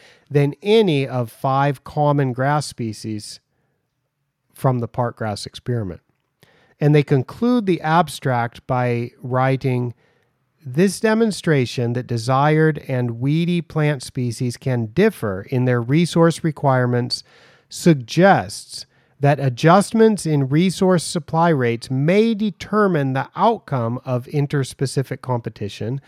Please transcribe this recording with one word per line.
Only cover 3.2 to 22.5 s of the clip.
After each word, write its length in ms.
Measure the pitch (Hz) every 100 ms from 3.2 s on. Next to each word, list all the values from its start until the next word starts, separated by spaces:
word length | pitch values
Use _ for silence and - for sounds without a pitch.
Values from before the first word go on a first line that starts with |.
| - - _ _ _ _ _ _ _ _ _ _ _
from 240 | - 139 127
the 100 | 113
park 300 | - 120 -
grass 260 | 110 101
experiment. 560 | - - - 120 98 80 _ _ _ _ _ _ _ _
And 140 | 147
they 80 | 147
conclude 640 | 143 139 120 - 240 247 196
the 160 | 170
abstract 840 | 156 165 156 - 139 120 117 - -
by 440 | 127 123 120 120 -
writing, 720 | 131 127 131 135 135 123 123 - _ _ _ _ _ _
"This 340 | 135 127 196 -
demonstration 920 | 220 220 226 185 - 147 123 - 117
that 140 | 123 123
desired 720 | 120 113 131 147 156 156 151 -
and 320 | 127 123 117
weedy 400 | 131 156 170 175
plant 420 | - 156 151 143
species 540 | - - 123 110 127 -
can 300 | 135 123 113
differ 480 | 113 214 - 110 95 101
in 160 | 127 127
their 160 | 120
resource 600 | 117 147 170 175 165 -
requirements 800 | 165 - 143 131 123 123 123 - - _ _ _ _
suggests 1160 | - 175 151 113 - 190 156 90 - - - - _ _ _
that 200 | 143 143
adjustments 880 | 135 117 156 185 196 226 220 202 160
in 220 | 147 135
resource 540 | 147 185 - 185 180
supply 460 | - 175 - 165 170
rates 420 | 147 120 117 -
may 440 | 131 147 202 226
determine 800 | 214 214